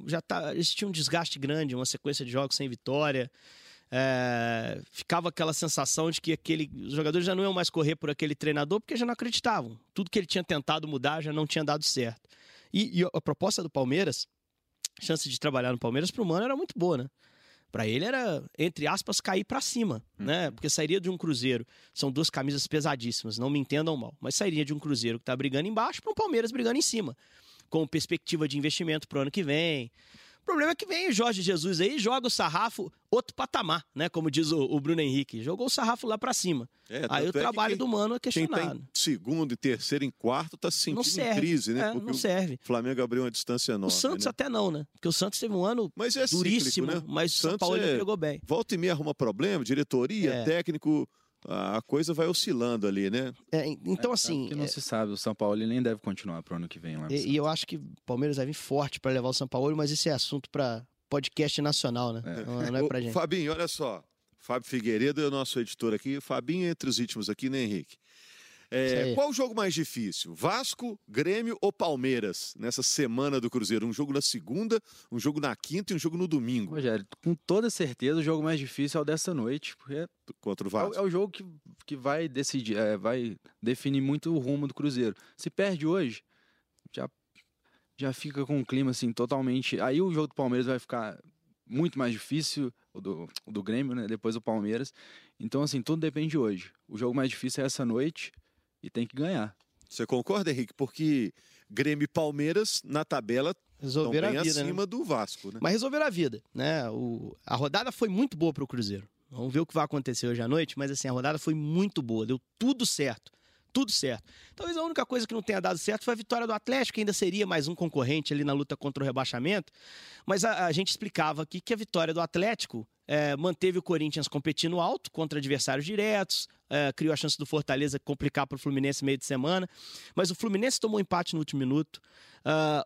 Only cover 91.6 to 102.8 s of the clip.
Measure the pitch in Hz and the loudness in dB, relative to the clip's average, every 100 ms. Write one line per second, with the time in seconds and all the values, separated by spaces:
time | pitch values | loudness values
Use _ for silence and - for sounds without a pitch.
91.6 | _ 120 170 135 123 110 - 151 147 - | _ 0 0 2 0 0 -2 -2 -2 -2
92.6 | 131 - _ - 95 82 80 - - 107 | -4 -6 _ -10 -6 -6 -8 -12 -8 -6
93.6 | 95 117 139 123 107 110 113 113 - 110 | -2 -2 -2 -4 -4 -2 -2 -2 -2 -2
94.6 | 104 117 135 - - - - _ 113 135 | 0 -2 -4 -10 -20 -20 -20 _ -4 0
95.6 | 147 143 117 160 160 151 156 151 113 95 | 0 -2 -2 0 0 -2 0 2 2 0
96.6 | 90 _ - 104 123 127 131 120 127 - | -6 _ -14 -4 0 2 0 -2 -4 -2
97.6 | 135 - 123 113 151 - - - _ _ | -2 -2 0 0 0 -2 -12 -14 _ _
98.6 | _ _ - - 120 131 160 165 107 - | _ _ -10 -6 -6 -4 -2 -2 -4 -8
99.6 | _ _ _ - 117 123 - 202 185 131 | _ _ _ -6 0 0 2 0 0 -2
100.6 | 120 - 135 - 156 143 101 - _ - | -4 -4 -6 0 2 2 0 -4 _ -20
101.6 | _ 104 143 147 147 - 151 143 151 180 | _ -2 0 2 0 2 0 0 0 2
102.6 | 214 - | 2 -2